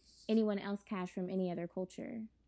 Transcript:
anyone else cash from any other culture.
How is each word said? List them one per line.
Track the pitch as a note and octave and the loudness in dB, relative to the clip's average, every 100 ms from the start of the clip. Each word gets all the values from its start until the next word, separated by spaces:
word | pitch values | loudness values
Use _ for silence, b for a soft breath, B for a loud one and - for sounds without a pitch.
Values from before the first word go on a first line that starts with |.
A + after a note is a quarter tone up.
| b b b | b b b
anyone | A3 G#3+ G3 | 4 6 2
else | G3+ G3+ | 0 -4
cash | - G3 F3+ | -4 -4 -4
from | - F3+ | -4 -2
any | F#3+ F#3 | 0 0
other | E3+ E3+ | 0 -4
culture. | F#3+ F#3 - - A3+ A3 _ | -4 -6 -6 -8 -8 -10 _